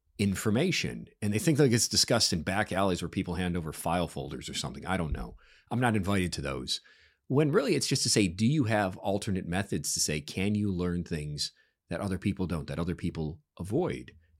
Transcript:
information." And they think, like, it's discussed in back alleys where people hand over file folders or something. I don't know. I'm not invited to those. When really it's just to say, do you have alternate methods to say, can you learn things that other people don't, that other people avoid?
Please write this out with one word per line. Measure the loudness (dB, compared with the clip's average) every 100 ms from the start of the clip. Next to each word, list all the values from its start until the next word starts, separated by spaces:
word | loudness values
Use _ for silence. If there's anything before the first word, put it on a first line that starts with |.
| _ -2
information." | 0 2 2 2 2 0 -2 -6 -12 -6
And | 0
they | 2
think, | 4 6
like, | 6
it's | 6 2
discussed | 2 4 4 4
in | 0
back | 0 -2 0
alleys | 2 2 2
where | -2
people | -4 -2 -2
hand | -2 -2
over | -4
file | -6 0 0 0
folders | -4 -8 -8 -8
or |
something. | -6 -6 -6 -2
I | -2
don't | -2
know. | -4 -8 -12 -20 -20 -6
I'm | 0
not | 2 2
invited | 2 0 0
to | -2
those. | -4 -4 -4 -6 -8 -20 -20 _ -2
When | 2 4
really | 2 2
it's | 0 2
just | 0
to | 2
say, | 4 2
do | 4 2
you | 4 2
have | 2 2 -2
alternate | -2 -2 0 -2 -2
methods | -2 -2 -2 -2
to | -2
say, | 0 -2
can | -2 -2 0 2
you | 0
learn | 0 0 0
things | -2 -4 -4 -6 -6 -8 _ _ -8
that | -6
other | -4 -2
people | -2 0 -2
don't, | -2 -4
that | -4
other | -2 -2
people | -4 -4 -6 -6 _ -12
avoid? | -4 -2 0 -4 -10 -20 _